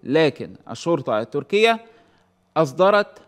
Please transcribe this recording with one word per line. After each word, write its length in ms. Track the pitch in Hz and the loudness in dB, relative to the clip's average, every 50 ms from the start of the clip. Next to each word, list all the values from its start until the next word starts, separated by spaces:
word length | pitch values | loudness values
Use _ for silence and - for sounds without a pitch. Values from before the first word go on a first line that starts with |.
| - | -6
لكن 460 | - 135 156 160 147 - - 107 82 95 - _ - | -2 0 2 2 0 0 -4 -16 -16 -16 -20 _ -18
الشرطة 480 | 117 - - 170 170 151 131 - 117 107 | -16 -10 -4 -4 -4 -2 -2 -4 -4 -4
التركية 640 | 117 - - 143 135 _ - 208 214 226 226 220 226 - _ _ _ _ _ _ _ _ _ _ _ _ _ | -4 -4 -8 -10 -8 _ 0 2 2 2 2 0 -6 -20 _ _ _ _ _ _ _ _ _ _ _ _ _
أصدرت 600 | 151 165 143 131 - 185 196 208 202 208 202 - - - | -2 -2 -2 2 2 2 4 4 2 0 -2 -10 -20 -20